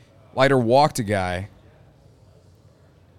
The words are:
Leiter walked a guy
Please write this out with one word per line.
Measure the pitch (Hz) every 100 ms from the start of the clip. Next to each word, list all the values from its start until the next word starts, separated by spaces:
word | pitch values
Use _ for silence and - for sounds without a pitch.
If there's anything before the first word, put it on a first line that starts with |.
| _ _ - -
Leiter | 135 135
walked | 113 127 151 -
a |
guy | 101 104 92 90 98 - - _ _ _ _ _ _ _ _ _ _ _ _ _ _